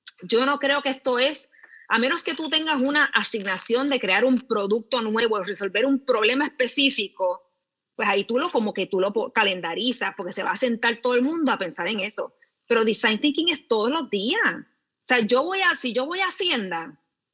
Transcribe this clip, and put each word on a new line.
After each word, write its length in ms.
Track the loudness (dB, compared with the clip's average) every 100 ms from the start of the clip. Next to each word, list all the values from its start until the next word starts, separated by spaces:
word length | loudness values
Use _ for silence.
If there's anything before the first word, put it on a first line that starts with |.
| -20 -14
Yo 220 | 0 2 2
no 140 | 0
creo 220 | 0 0
que 80 | 0
esto 280 | -2 -2 2
es, 320 | 2 0 -12 _ -20 -16 -2
a 100 | 0
menos 260 | 2 0
que 100 | -4
tú 160 | -6 -2
tengas 320 | -2 0 0
una 240 | 2 2 2
asignación 840 | 2 0 -4 -4 -4 0 0 2
de 120 | 0
crear 240 | 2 2 4
un 160 | 2
producto 600 | 0 -2 2 0 0 -2
nuevo, 400 | 0 0 2 0
resolver 440 | -2 -4 -2 0 2
un 180 | 2
problema 440 | 2 2 2 2 -2
específico, 1000 | 0 -2 2 2 2 -6 -2 -2 -2 _ _ _ _ _ -4
pues 100 | 0
ahí 160 | 0
tú 140 | 0 -2
lo, 120 | 0
como 240 | 0 -2
que 120 | -4 -2
tú 140 | 0
lo 100 | 0
po-, 220 | 0 -2
calendarizas, 800 | 0 0 0 -6 -4 -2 -2 -6 -6
porque 160 | -10
se 120 | -6
va 80 | -4
a 40 | 0
sentar 460 | 0 0 0 0
todo 140 | 0 2
el 60 |
mundo 300 | 2 0 0
a 60 | 0
pensar 300 | -2 -4 -4
en 100 | -4
eso. 340 | -6 -6 -10 _ _ _ 0
Pero 200 | 2 4
design 340 | 2 2 2
thinking 300 | 0 0 -2
es 180 | -2 -2
todos 240 | 0 0
los 180 | -2 -2
días. 300 | -4 -2 0 -2 -4
O 80 | -12 _ _ _
sea, 160 | 0 2
yo 240 | 4 2
voy 160 | 2 0
a, 140 | 0 0
si 160 | -2
yo 140 | -4 -4
voy 160 | -2
a 60 | -4
Hacienda 720 | -2 -2 -2 -2 -6 -8 -16 _ _ _